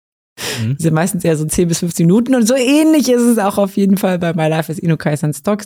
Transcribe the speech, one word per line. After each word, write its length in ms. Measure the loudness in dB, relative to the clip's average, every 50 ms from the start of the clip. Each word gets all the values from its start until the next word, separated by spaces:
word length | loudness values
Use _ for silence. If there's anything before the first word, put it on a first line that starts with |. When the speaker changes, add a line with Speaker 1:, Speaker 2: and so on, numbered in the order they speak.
| _ _ _ _ _ _ _ -12 -10 -8 -6 -4
Speaker 1:
Mhm. 160 | -4 -4 -2
Speaker 2:
Die 60 | -2 -2
sind 100 | 0 0
meistens 300 | 0 0 -2 -2 -2 -2
eher 100 | 0 0
so 100 | 0 -2
zehn 220 | -2 -2 0 0
bis 120 | 0 0 -2
fünfzehn 260 | -4 -4 -2 0 2
Minuten 300 | 4 4 2 2 2 2
und 120 | 2 2
so 60 | 2 2
ähnlich 540 | 2 2 2 2 4 4 4 4 2 2 2
ist 120 | 2 2 2
es 160 | 2 2 2
auch 180 | 0 0 0
auf 180 | 0 -2 -2 0
jeden 220 | 0 2 2 2
Fall 220 | 2 2 0 0 0
bei 140 | -2 -2 -2
My 160 | 0 0 0
Life 220 | 0 -2 -4 -4
is 60 | -6
Inukai-san's 640 | -4 -2 -2 -2 -2 -2 -2 -2 -2 -2 -4 -4 -4
Dog. 220 | -4 -4 -4 -4 -6